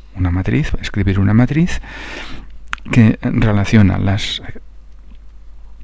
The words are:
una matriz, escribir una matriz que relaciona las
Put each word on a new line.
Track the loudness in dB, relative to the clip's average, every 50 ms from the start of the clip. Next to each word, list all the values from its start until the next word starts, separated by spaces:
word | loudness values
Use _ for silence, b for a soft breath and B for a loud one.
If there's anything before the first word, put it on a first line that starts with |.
| -16 -16 -6
una | -4 -2 0
matriz, | 0 0 0 0 0 0 0 0 -2 -2
escribir | -2 -4 -4 0 0 2 2 2
una | 2 4
matriz | 6 4 4 4 2 0 0 0 0 -4 B B B B B B B B B B B B B B -16 -16 -12 -12 -12 -12 -8 0
que | 4 6 6 6 4 0
relaciona | -4 -2 0 2 2 2 2 0 0 4 6 6 6 6 4
las | 2 0 0 0 -2 -4 -6 -8 -10 -10 -12 -14 -14 -16 -16 -20 -20 -20 -20 -20 -20 -20 -20 -20 -20 -20 -20 -20 -20 -20 -18 -18 -18 -18 -18 -18 -18